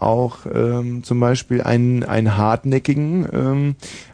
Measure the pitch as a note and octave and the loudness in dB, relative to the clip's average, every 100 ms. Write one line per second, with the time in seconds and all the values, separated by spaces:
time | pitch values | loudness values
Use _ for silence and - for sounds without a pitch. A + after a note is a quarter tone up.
0 | G#2 A2+ B2 - - - A#2 A#2+ A#2+ B2 | 0 0 -2 -6 -6 -2 0 0 -4 -8
1 | - A#2+ A#2+ B2+ - B2 - A#2+ B2 B2 | -4 0 2 0 0 -2 2 2 4 2
2 | - A2 A2 G2+ G#2+ A#2 C#3 C3+ C#3+ C#3+ | 0 0 2 2 2 0 0 0 0 0
3 | D3+ F3+ - - C3 C#3 C#3+ C#3 - - | 0 -2 -2 -2 0 0 -2 -4 -10 -18
4 | - | -20